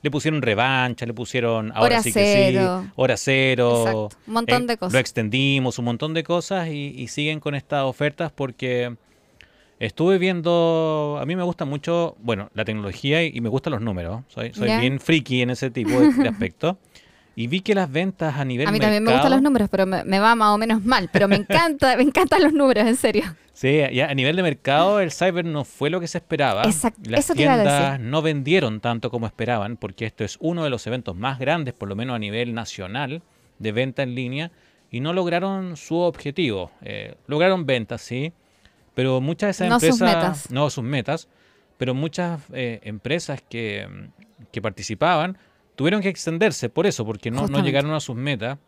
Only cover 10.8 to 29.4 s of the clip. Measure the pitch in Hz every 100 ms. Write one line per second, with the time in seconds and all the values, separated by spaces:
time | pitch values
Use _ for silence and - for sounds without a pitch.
10.8 | 160 156 147 147 135 180 175 170 147 143
11.8 | 156 170 170 - 113 107 104 104 107 107
12.8 | 101 90 139 156 165 120 117 131 165 123
13.8 | 113 92 85 110 135 - 117 208 208 220
14.8 | 127 139 - 165 123 127 123 127 135 123
15.8 | 104 - 294 254 285 202 226 - 160 190
16.8 | _ - _ _ _ - 117 180 190 202
17.8 | 175 139 190 190 160 139 135 123 156 214
18.8 | 214 208 220 247 277 262 285 254 202 190
19.8 | 190 185 - 190 214 233 214 208 226 220
20.8 | 202 254 175 - 196 196 202 202 339 285
21.8 | 269 247 277 - 370 403 320 311 277 214
22.8 | 220 240 233 208 190 156 _ - 127 151
23.8 | 135 123 139 139 131 175 180 143 - 143
24.8 | 180 208 175 - 180 175 170 151 127 -
25.8 | 143 175 160 175 _ 151 135 101 214 -
26.8 | 233 - 120 113 285 311 294 247 202 143
27.8 | 139 139 113 151 156 147 135 190 131 107
28.8 | 120 117 117 120 113 -